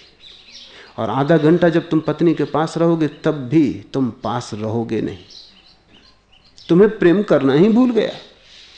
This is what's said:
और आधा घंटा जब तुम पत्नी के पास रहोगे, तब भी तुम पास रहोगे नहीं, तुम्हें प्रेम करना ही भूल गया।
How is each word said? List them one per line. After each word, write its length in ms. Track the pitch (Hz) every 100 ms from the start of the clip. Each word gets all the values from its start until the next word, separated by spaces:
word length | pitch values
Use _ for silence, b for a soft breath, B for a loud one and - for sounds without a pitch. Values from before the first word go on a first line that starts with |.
| - _ - - - - - B B B
और 120 | 110
आधा 260 | 123 143 165
घंटा 320 | 147 170 175
जब 200 | 165 -
तुम 120 | 165
पत्नी 340 | 151 151 175
के 100 | 151
पास 340 | 147 147 156 -
रहोगे, 300 | 170 165 151
तब 240 | 147 160
भी 520 | 151 123 147 139 95 104
तुम 160 | 139 127
पास 400 | - 110 120 -
रहोगे 460 | 104 107 113 117 110
नहीं, 240 | - 95 - - - _ _ _ _ - _ _ _ _ _ - -
तुम्हें 300 | 170 214 214
प्रेम 240 | 175 175
करना 300 | 208 151 135
ही 160 | 135 202
भूल 220 | 220 254
गया। 200 | 220 - - - _ _ B B